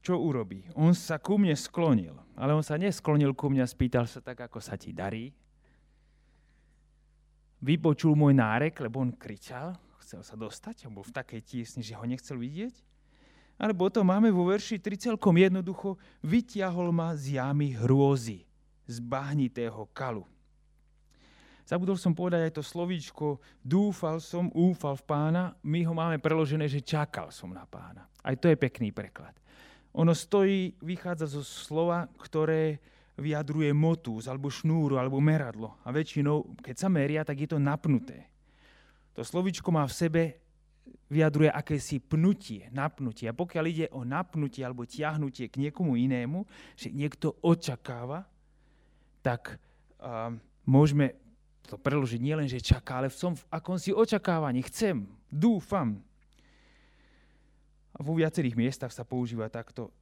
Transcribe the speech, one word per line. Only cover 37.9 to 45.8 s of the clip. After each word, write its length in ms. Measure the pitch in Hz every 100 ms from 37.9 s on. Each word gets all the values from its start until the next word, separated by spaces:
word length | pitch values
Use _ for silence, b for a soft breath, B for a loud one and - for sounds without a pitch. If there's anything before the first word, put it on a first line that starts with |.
| 131 - 64 - _ b b b b b b b
To 80 | -
slovíčko 480 | 120 170 185 170 -
má 160 | 160 139
v 80 |
sebe, 280 | - 170 160 165 - _ _ _ _ - - _
vyjadruje 380 | 147 156 147 156
akési 560 | 143 - 151 - 139
pnutie, 640 | _ 156 180 202 - 104 101
napnutie. 560 | 131 147 - 131 107 117
A 80 | 117
pokiaľ 260 | 175 165 160
ide 160 | 160 165
o 80 | 131
napnutie 640 | 123 143 185 160 143 - 127
alebo 160 | 123
tiahnutie 640 | 120 - 151 156 143 - 117
k 160 | 131
niekomu 320 | 143 -